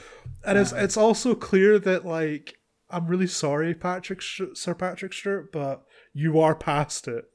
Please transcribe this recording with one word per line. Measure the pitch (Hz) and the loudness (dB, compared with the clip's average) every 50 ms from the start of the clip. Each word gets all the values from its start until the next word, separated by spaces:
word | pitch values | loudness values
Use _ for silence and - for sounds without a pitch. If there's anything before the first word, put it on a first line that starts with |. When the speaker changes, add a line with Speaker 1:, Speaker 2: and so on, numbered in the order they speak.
| - - - - - - - - - | -16 -20 -20 -18 -16 -16 -14 -8 -2
Speaker 1:
And | 208 196 | 2 2
it's, | 202 196 - - | 4 2 2 0
Speaker 2:
Uh. | |
Speaker 1:
it's | 226 202 190 - | -2 -2 0 2
also | 220 214 226 208 - - 254 220 | 4 4 4 4 4 2 0 0
clear | - - - 196 190 190 208 214 202 | 0 0 2 4 6 8 8 6 6
that, | - 190 185 170 190 | 4 2 0 0 -2
like, | 180 160 160 160 156 151 143 - - - _ _ _ _ _ _ - | -4 -4 -2 -2 -2 -4 -6 -10 -14 -20 _ _ _ _ _ _ -10
I'm | - 175 170 | -8 -4 -2
really | 165 180 185 190 | 0 0 0 0
sorry, | 180 - - - 143 143 151 160 170 165 | 0 -2 -2 -2 0 0 0 0 -2 -4
Patrick | 165 - 180 180 185 175 - 190 - | -4 -4 -4 -4 -6 -8 -10 -10 -10
Sh-, | - - - - 190 180 - | -10 -10 -8 -8 -8 -8 -8
Sir | - - 185 170 | -8 -6 -6 -6
Patrick | 170 185 185 175 - 196 185 - | -4 -4 -6 -6 -8 -10 -12 -10
Stewart, | - - 202 196 190 - 190 - | -8 -6 -4 -4 -4 -6 -8 -8
but | 156 143 139 135 - _ _ _ _ _ _ - | -6 -4 -4 -6 -8 _ _ _ _ _ _ -6
you | 143 151 165 151 160 | -2 0 2 4 6
are | 160 156 156 | 6 4 4
past | - - 165 143 147 147 - - - - | 2 0 0 0 0 0 -2 -4 -10 -8
it. | 131 117 117 - _ | -8 -8 -8 -10 _